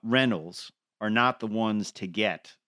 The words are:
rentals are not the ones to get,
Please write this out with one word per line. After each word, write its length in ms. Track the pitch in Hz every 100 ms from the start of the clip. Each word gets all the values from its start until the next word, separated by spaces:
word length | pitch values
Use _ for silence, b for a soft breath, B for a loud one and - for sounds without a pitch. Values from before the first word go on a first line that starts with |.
rentals 680 | 113 127 131 92 82 - - _ _ -
are 80 | 107
not 320 | 113 123 -
the 60 | 110
ones 440 | 107 110 107 98
to 160 | - 95
get, 480 | 90 107 82 - -